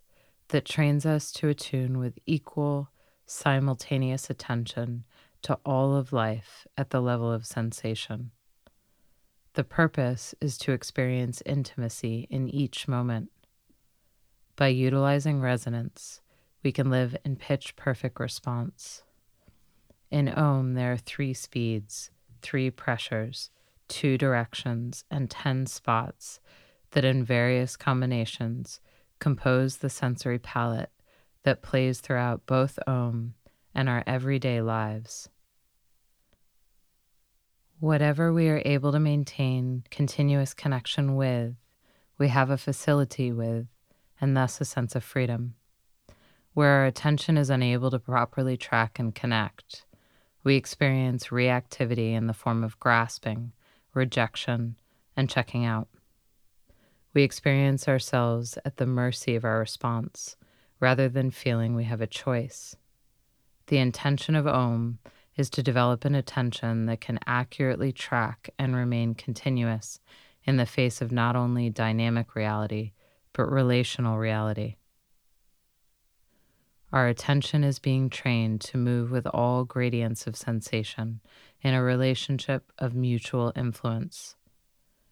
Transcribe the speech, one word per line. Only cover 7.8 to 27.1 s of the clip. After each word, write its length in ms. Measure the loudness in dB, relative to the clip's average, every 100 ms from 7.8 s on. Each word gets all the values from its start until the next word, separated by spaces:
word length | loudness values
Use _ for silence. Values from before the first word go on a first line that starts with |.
| -6 -6 -6 -10 -10 -16 _ _ _ _ _ _ _ _ _ _ _
The 100 | -6
purpose 720 | -2 2 2 2 -2 -2 -8 -6
is 160 | -6 -4
to 160 | -2
experience 680 | -4 -4 -4 -2 -2 -4 -6 -4
intimacy 840 | -4 -4 -6 -8 -6 -6 -6 -6
in 200 | -4 -4
each 400 | -2 -4 -4 -4
moment. 420 | -2 -2 -4 -6 _ _ _ _ _ _ _ _ _ _ _ _ 0
By 100 | 2
utilizing 720 | 4 2 2 2 2 0 0
resonance, 800 | 0 0 -2 -6 -6 -12 -20 -20 _ _ _ _
we 120 | -2
can 160 | 0 2
live 260 | 2 0 -2
in 140 | -6 -6
pitch 400 | -2 -4 -4 -6
perfect 420 | -4 -2 -4 -6
response. 840 | -8 -8 -6 -4 -6 -10 -18 -20 _ _ _ _ _ _ _ _ _ _ -4
In 160 | 0 0
Om, 460 | 2 2 2 0
there 180 | 0 0
are 60 | -2
three 360 | -6 -6 -4
speeds, 760 | -6 -8 -4 -2 -2 -6 -12 -16 _ _ -18
three 300 | -6 -2 -2
pressures, 760 | -4 -4 -4 -4 -6 -6 -10 -14 _ _ _ -14
two 280 | -2 0 2
directions, 840 | 2 2 0 -6 -4 -4 -6 -10 -8
and 180 | -4 -4
ten 360 | -4 -2 0 -2
spots 760 | -4 0 0 -2 -10 -18 -20 _ -20 _ _ _
that 120 | 2
in 180 | 4